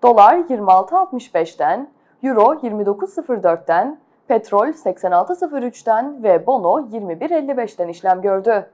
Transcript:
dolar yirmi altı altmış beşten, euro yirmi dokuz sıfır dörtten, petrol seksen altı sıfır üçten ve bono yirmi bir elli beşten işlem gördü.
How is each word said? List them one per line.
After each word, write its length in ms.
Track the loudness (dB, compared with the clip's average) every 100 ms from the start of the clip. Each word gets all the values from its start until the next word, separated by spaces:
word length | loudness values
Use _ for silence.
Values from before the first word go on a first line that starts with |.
dolar 340 | 4 8 6 6 0
yirmi 240 | -4 4
altı 260 | 4 4 -2
altmış 360 | -2 -6 -6
beşten, 540 | -4 -4 -4 -2 -2 -6 _ _ _
euro 320 | -4 2 2 2
yirmi 240 | -6 -4 -4
dokuz 240 | -4 -6
sıfır 320 | -8 -6 -2
dörtten, 560 | 0 0 0 -2 -2 -6 _ _ _
petrol 440 | -2 0 -2 -2
seksen 380 | -2 -6 -4 0
altı 260 | 0 0 -4
sıfır 260 | -4 -6
üçten 600 | -8 -8 -2 -2 -2 -4
ve 240 | 2 2 2
bono 400 | -2 0 -2 -2
yirmi 300 | -10 -10 -8
bir 100 | -4
elli 260 | -4 -4 -6
beşten 320 | -6 -6 -8
işlem 340 | -4 -2 0
gördü. 440 | 0 -2 0 -2 -4